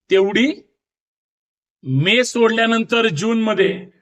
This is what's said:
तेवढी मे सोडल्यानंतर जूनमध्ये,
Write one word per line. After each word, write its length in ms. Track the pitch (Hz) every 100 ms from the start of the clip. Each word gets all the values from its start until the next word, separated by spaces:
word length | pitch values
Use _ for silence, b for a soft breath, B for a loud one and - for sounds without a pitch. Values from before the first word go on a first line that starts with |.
| -
तेवढी 560 | 190 196 208 262 403 - _ _ _ _ _ _ _ _ _ _ _
मे 400 | 131 131 175 233
सोडल्यानंतर 840 | 247 240 226 226 226 226 220 233 226
जूनमध्ये, 800 | 147 220 226 220 196 190 180 - _